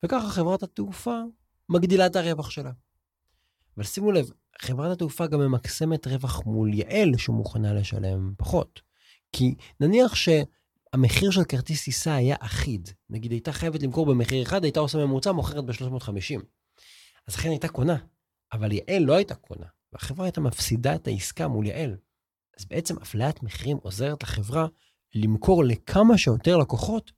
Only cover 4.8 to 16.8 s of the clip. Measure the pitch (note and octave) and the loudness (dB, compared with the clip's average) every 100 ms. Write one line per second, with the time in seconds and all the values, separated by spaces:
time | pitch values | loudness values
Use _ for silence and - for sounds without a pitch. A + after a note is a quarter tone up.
4.8 | E3 F3+ D#3+ - E3 D3 C#3 B2 - - | -2 -2 -4 -4 -2 2 2 2 -2 -4
5.8 | D#3+ D#3 B2+ C3 C3 - A2+ A2 G#2+ G#2+ | -2 -2 -2 -4 -2 -4 -2 0 0 0
6.8 | - G3+ F#3+ A#2 - A2+ G#2+ A2 G#2 G#2 | 0 2 4 2 0 -2 -2 -2 0 0
7.8 | G2+ G2+ F#2+ F#2+ F#2+ G2 - F3+ - - | -2 -4 -2 -2 -4 -6 -2 -2 -2 -8
8.8 | _ _ _ _ _ - B2+ - - - | _ _ _ _ _ 0 0 0 -8 0
9.8 | C#3+ A3 B3+ - - D#3 C#3+ _ _ _ | 4 6 4 4 4 4 2 _ _ _
10.8 | _ C3 B2+ - G3 F#3 E3+ B2+ C3 D3+ | _ 4 4 4 4 4 2 0 -4 -6
11.8 | - B2+ E3 C#3+ B2+ C#3+ A2 - - G#2 | -4 -4 -2 2 2 0 -2 -4 -2 -4
12.8 | F2 - - A2 A#2 A#2 D#3+ C#3+ E3 D#3 | -8 -18 -12 -8 -6 -6 -6 -6 -4 -2
13.8 | C3+ B2 D3+ B2+ A2+ C3 B2 F#3+ D#3+ D#3 | -2 0 2 4 2 0 0 0 0 2
14.8 | D3 D#3 C#3+ C3+ G3+ F3 C3+ D3 B2+ A2+ | 0 2 0 2 0 0 -2 -4 -6 -6
15.8 | B2+ B2+ A#2+ G2+ F2+ B2+ G2+ _ _ _ | -4 -6 -6 -6 -6 -8 -8 _ _ _